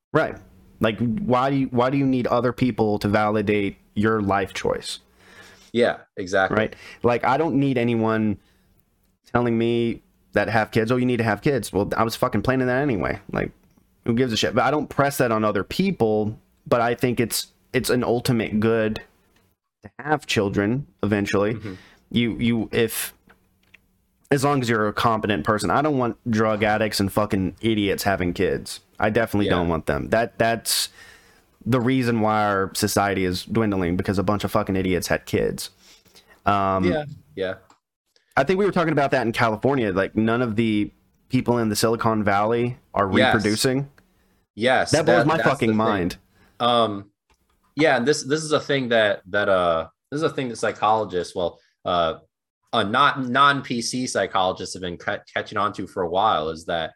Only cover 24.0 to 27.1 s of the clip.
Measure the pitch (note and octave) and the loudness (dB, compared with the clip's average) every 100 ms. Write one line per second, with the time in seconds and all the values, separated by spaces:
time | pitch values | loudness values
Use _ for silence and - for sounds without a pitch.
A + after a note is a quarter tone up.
24 | _ _ - C#3+ C#3 C#3+ A#2 A2+ G#2 - | _ _ -4 0 2 0 0 0 0 0
25 | A#2 A2 G#2 G#2 G#2 G#2+ F2 A2+ D3+ C3+ | 0 0 0 0 0 0 0 0 0 0
26 | A#2+ - B2 A2 A2 G#2+ G#2+ G#2+ G#2+ - | -2 -4 -2 0 2 2 2 2 0 0
27 | G2 | -2